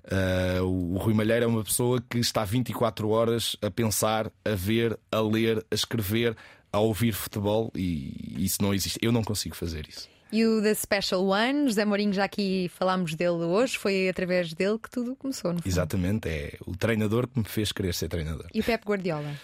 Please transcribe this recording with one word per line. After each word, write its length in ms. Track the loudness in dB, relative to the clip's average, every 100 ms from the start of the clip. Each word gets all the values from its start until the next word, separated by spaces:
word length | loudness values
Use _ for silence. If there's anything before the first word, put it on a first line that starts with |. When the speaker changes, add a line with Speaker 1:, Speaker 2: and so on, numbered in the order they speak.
Speaker 1:
Ah, 560 | -2 0 2 2 2 2
o, 300 | 0 0 0
o 20 | 0
Rui 160 | 2
Malheiro 320 | 2 2 2
é 20 | 2
uma 160 | 0
pessoa 380 | 0 0 2 0 0
que 120 | -2
está 240 | 0 0
vinte 240 | 0 0 -2
e 40 |
quatro 360 | 0 0 0 2
horas 460 | 4 4 2 -2 -2
a 80 | -2
pensar, 600 | 0 0 2 2 2 -2 _
a 60 | -2
ver, 420 | 0 2 2 2 -2 _
a 80 | 0
ler, 460 | 2 2 2 0 -2
a 40 |
escrever, 600 | -4 -2 -2 0 0 0 -2 -16 -20 _
a 80 | 2
ouvir 340 | 2 4 2
futebol, 580 | 0 -6 -2 2 2 0
e 600 | -2 -2 -2 -6 -10 -10 -4
isso 240 | -2 0
não 120 | 0
existe. 260 | 0 -2 -2
Eu 100 | 0
não 120 | 2
consigo 320 | 0 -4 -6
fazer 320 | -6 -6 -6 -10
isso. 180 | -14 -18 _ -4
Speaker 2:
E 140 | 0
o 160 | 2 4
The 120 | 2
Special 500 | 0 0 -2 0 0 2
One, 400 | 2 2 2 2
José 160 | 2
Mourinho, 300 | 2 2 0
já 100 | 0
aqui 460 | -2 0 -2 0 -2
falámos 420 | -2 0 0 -2
dele 280 | 0 0 2
hoje, 340 | 2 2 2 0
foi 300 | 0 2 0
através 460 | 0 0 0 0
dele 260 | -2 0 0
que 100 | -4
tudo 240 | -6 -6
começou, 360 | -6 -8 -4 -2
não 80 | -2
foi? 80 | 0
Speaker 1:
Exatamente, 600 | 0 0 0 0 0 -2
é 280 | -4 -6 -10
o 80 | -10 -2
treinador 500 | 0 2 2 0 0
que 100 | -2
me 40 |
fez 280 | -2 -2 -2
querer 200 | -2 -2
ser 140 | -2 -4
treinador. 380 | -4 -4 -6 -6
Speaker 2:
E 80 | -4
o 20 |
Pep 220 | -2 -2 -2
Guardiola? 460 | -2 -2 -4 -6 -10